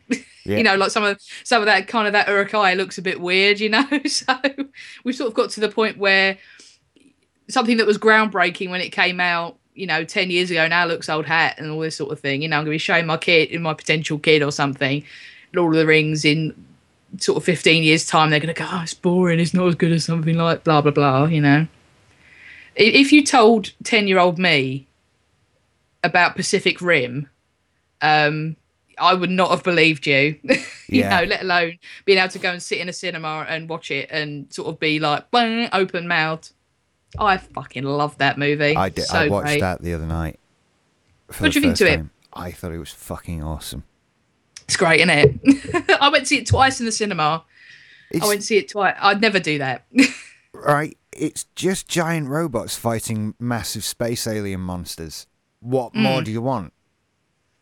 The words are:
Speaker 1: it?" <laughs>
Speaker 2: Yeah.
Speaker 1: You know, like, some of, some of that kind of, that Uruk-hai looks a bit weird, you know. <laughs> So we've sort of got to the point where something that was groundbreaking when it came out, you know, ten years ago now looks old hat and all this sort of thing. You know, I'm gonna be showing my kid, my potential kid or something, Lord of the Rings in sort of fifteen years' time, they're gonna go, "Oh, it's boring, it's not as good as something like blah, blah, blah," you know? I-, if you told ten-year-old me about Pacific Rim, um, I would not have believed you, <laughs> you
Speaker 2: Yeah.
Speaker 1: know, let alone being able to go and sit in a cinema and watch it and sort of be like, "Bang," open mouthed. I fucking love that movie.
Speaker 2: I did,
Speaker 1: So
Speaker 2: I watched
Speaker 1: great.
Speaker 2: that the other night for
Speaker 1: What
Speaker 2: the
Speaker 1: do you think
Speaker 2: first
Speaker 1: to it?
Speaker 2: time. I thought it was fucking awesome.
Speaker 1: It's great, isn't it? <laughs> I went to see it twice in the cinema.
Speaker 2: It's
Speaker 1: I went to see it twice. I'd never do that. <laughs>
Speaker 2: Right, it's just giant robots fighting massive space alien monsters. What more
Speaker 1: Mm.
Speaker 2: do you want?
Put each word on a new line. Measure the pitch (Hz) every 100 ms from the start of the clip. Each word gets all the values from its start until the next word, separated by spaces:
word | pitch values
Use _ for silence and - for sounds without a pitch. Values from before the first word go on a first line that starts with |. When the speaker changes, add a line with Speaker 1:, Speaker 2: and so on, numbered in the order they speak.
| _
Speaker 1:
it?" | 247 -
<laughs> | _ -
Speaker 2:
Yeah. | 208
Speaker 1:
You |
know, | 220 196
like, | 196
some | 220
of, | 208 196 - -
some | - 240
of | 208
that | 196 202
kind | 240 208
of, |
that | 208 196
Uruk-hai | 202 202 220 196
looks | 185 185 190
a |
bit | 185 -
weird, | 175 185 202 208
you | 214
know. | 220 - 285
<laughs> | 285
So | - - 262 277 277 277 - - -
we've | 240
sort | 262 254
of |
got | 220 208
to | -
the | 214
point | 220 220 -
where | 196 196 190 190 - - - _ _ _ _ _ _ _ -
something | 262 233 233
that | 208
was | 208
groundbreaking | 220 220 214 196 180 175 185
when | 180
it | 175
came | - 180 180
out, | 180 170 170 - _
you | - 185
know, | 156
ten | 160 208 185
years | 175 180
ago | 165 160
now | 170 170
looks | 165 -
old | 156 151
hat | 165 156 -
and | 156
all | 156
this | 160 -
sort | 151
of | 147
thing. | 143 139
You | 160
know, | 147
I'm |
gonna | 156
be | 156
showing | - 170
my | 165 160
kid, | - 170 156 170
my | 165
potential | 151 - 160 151 151
kid | 160 156
or | 143
something, | 143 143 135 135 143 - - - - _
Lord | 180 170
of | 160
the | 160
Rings | 156 156 156
in | 151 151 156 - - _ _ _ _ -
sort | - 156
of |
fifteen | 170 165 - 160
years' | 160 160 -
time, | 165 156
they're | 165
gonna | 156
go, | 165 156
"Oh, | 180
it's | 165
boring, | - 180 180 180 165
it's | 165
not | 180 180
as |
good | 165 170
as | 165
something | - 165 160 165
like | 165 165
blah, | - 156
blah, | 151
blah," | 147 143 131 156
you | 156
know? | 147 143 160 _ _ _ _ _ _ - - - - -
I-, |
if | 214 262 277
you | 302
told | 285 262 214 226 - -
ten-year-old | - 226 202 190 180 170
me | 180 147 131 135 - _ _ _ _ _ _ _ _ _ _ _
about | 170 180 170 -
Pacific | 175 190 - -
Rim, | 175 160 123 127 147 _ _ _ _ _ _ _
um, | 156 151 147 156 156 156 _ _ _ -
I | 170
would | 185 175
not | 185 175
have | 175
believed | 185 170 160 156 -
you, | 139 147 151
<laughs> |
you | - 269 - - -
Speaker 2:
Yeah. | - 196 190
Speaker 1:
know, | 180
let | 202
alone | 185 175 170 170 - -
being | - 190
able | 185
to | 185
go | 190
and | 175
sit | - 156
in | 175
a |
cinema | - 180 170 160 156 151
and | 160 165
watch | 160 -
it | 139 -
and | 156 151 147 139
sort | - 151
of | 160
be | 156 151
like, | 156 147 -
"Bang," | 240 233 226 233
open | 190 190 180 170
mouthed. | 170 160 160 - _ _ _ _ _ _ -
I | 214 185
fucking | - - 139 123
love | 139 143 147 -
that | 139 139
movie. | 143 147 147 151
Speaker 2:
I | 95
did, | - -
Speaker 1:
So | 165
Speaker 2:
I | 151
watched | 101 147
Speaker 1:
great. | 147
Speaker 2:
that | 92 85
the | 85
other | 82 80
night | 82 80 - _ _ _ _ _ _ _ _ _
for | -
Speaker 1:
What | 311
Speaker 2:
the |
Speaker 1:
do | 285
you |
think | 285
Speaker 2:
first | 214
Speaker 1:
to | 180
it? | 139
Speaker 2:
time. | 76 _ _
I | - 87
thought | 85 90
it | 82
was | 76
fucking | - - 90 - 82
awesome. | 76 78 - 64 - _ _ _ _ _ _ - -
Speaker 1:
It's | -
great, | 170 160
isn't | 170
it? | 147 143 127 262 277 - 339 - -
<laughs> |
I | 285
went | 294
to | 269
see | 269
it | 196
twice | 202 262 262
in | 233
the |
cinema. | 220 208 175 151 160 - _ - - - _ _
Speaker 2:
It's | -
Speaker 1:
I | 208
went | 208
to | 208
see | 208
it | 190
twice. | 208 185 -
I'd | 196 202
never | 220 196
do | 156 147
that. | 135 123 _
<laughs> | 247 277 - - _ _
Speaker 2:
Right, | - - 147 156 - _
it's | - 151 - -
just | - 165 190 -
giant | 170 165 170 135
robots | 147 165 117 85 -
fighting | 117 113 - 110 107 -
massive | 120 120 - 113
space | - - 117 120 117
alien | 107 101 95
monsters. | 90 90 85 - 80 - - _ _ _
What | 120 131 117
more | 220 220 131
Speaker 1:
Mm. |
Speaker 2:
do | 110
you | 110
want? | 123 120 85 _ _ _ _ _ _ _ _ _